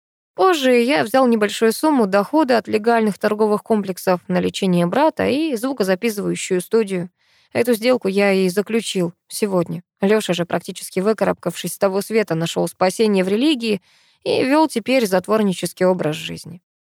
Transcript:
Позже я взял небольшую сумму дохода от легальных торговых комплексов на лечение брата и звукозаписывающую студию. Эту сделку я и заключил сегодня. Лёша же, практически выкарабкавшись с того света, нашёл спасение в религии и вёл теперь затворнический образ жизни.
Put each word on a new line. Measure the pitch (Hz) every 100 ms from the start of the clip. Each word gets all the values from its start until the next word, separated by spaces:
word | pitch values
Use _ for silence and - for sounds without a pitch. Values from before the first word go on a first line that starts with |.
| _ _ _ -
Позже | 381 320 254 240
я | 240 302
взял | 226 262 254
небольшую | 226 208 - 226
сумму | - 311 269 202
дохода | 196 196 311 262 233
от | 208
легальных | 214 226 233 214 -
торговых | 208 208 214 208
комплексов | - 214 190 180 190 180 -
на | 180
лечение | 185 - 190 175 175
брата | 226 311 - 190
и | 269 320 226
звукозаписывающую | 262 262 190 185 233 208 180 175 - 185
студию. | - 226 196 185 170 _ _ _ _
Эту | 233 240
сделку | 214 240 247 196
я | 196 202
и | 190 185
заключил | 190 202 226 - 190 170 - -
сегодня. | - 208 180 170 170 - -
Лёша | 196 214 202
же, | 175 170
практически | 175 - 180 - 185
выкарабкавшись | 202 208 185 180 175 - 175
с | -
того | 196 196
света, | 196 220 202 165
нашёл | 165 180 175
спасение | - 185 - 214 196
в | 185
религии | 214 302 262 233 196 _ _ _ _
и | - -
вёл | 262 302 320
теперь | 233 240 262 208
затворнический | 185 180 220 202 175 170 - 180
образ | 185 156 160
жизни. | 165 165 165 175 _ _